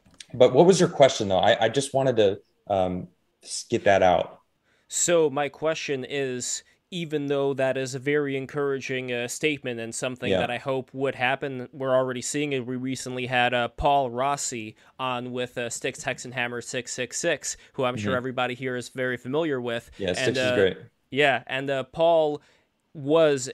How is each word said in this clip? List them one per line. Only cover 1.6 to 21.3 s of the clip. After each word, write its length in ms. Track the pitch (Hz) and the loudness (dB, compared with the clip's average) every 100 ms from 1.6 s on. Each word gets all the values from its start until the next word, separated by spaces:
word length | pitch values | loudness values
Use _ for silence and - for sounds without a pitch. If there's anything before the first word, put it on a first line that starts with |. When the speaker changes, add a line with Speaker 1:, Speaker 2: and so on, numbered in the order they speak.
Speaker 1:
I 40 | 113 | 2
just 240 | 123 - | 0 -2
wanted 240 | 131 135 113 | 0 2 4
to, 240 | 101 101 _ _ - | 2 2 _ _ -2
um, 400 | 98 92 90 - _ _ _ | 0 0 -2 -8 _ _ _
s-, 220 | - - - | -14 -12 -4
get 140 | 113 | 0
that 200 | 101 98 | 4 6
out. 380 | 92 85 - - _ _ _ _ - | 6 4 2 -8 _ _ _ _ -8
Speaker 2:
So 420 | - - 170 156 | -2 2 4 4
my 200 | 135 143 | 0 -4
question 580 | - 151 160 - 139 127 | -2 -2 -2 -4 -4 -4
is, 540 | 143 135 123 - - - _ - | -4 -4 -4 -6 -8 -10 _ -12
even 340 | 180 165 151 143 | -8 -4 -4 -2
though 280 | 143 139 | 0 0
that 240 | 135 131 131 | 0 0 0
is 160 | 131 | -4
a 40 | 131 | -4
very 380 | 131 147 143 135 | 0 0 0 -4
encouraging, 720 | 135 147 143 135 127 131 127 | -6 -4 -2 -4 -4 -6 -4
uh, 160 | 120 120 | -4 -6
statement 540 | - 156 139 127 117 | -2 -2 -2 -6 -6
and 140 | 113 | -8
something 360 | 110 131 127 123 | -6 -6 -4 0
Speaker 1:
Yeah. 100 | 92 | 0
Speaker 2:
that 100 | 120 | 0
I 80 | 117 | -4
hope 320 | 139 131 123 | -4 -6 -6
would 220 | 135 135 | -4 -4
happen, 520 | 123 127 135 147 127 123 | 0 -2 -2 -4 -8 -10
we're 240 | 143 131 127 | -6 2 2
already 240 | 131 123 | 2 -2
seeing 320 | - 147 147 | -4 -4 -2
it. 140 | 135 120 | -4 -4
We 100 | 127 | -6
recently 480 | 131 127 127 127 | -4 -6 -6 -6
had, 300 | 123 127 123 | -2 2 2
uh, 140 | 123 120 | 2 -2
Paul 420 | - 147 143 131 | 0 2 4 2
Rossi 640 | 120 139 143 - 120 107 107 _ - | -2 -2 -2 -4 -8 -10 -14 _ -8
on 340 | 131 123 123 | -6 -4 -6
with, 240 | 123 123 - | -6 -6 -6
uh, 140 | 117 | -8
Sticks, 320 | - 139 - | -6 -6 -6
Hex, 240 | - 127 127 | -6 -6 -8
and 80 | |
Hammer 260 | 127 120 120 | -6 -4 -6
six 320 | - 131 117 | -8 -8 -8
six 260 | - 123 - | -8 -6 -4
six, 380 | 170 143 - - - | -2 -2 -4 -12 -10
who 120 | - | -4
I'm 120 | 123 123 | -4 -2
sure 140 | 104 | -2
Speaker 1:
Mm-hmm. 80 | 127 | -2
Speaker 2:
everybody 360 | 127 127 123 | -4 -4 -4
here 220 | 123 131 123 | -4 -6 -6
is 140 | 117 | -8
very 260 | 131 127 120 | -4 -4 -4
familiar 420 | 127 143 170 131 | -4 -2 -2 -2
with. 320 | 120 117 - - | -4 -6 -8 -6
Speaker 1:
Yeah, 120 | 95 | -4
Speaker 2:
And, 100 | 90 | 0
Speaker 1:
Sticks 200 | 127 127 | 0 0
is 60 | |
Speaker 2:
uh, 100 | 127 | 0
Speaker 1:
great. 220 | 123 95 90 - _ - | 2 2 0 -14 _ -6
Speaker 2:
yeah, 340 | 127 143 | 0 2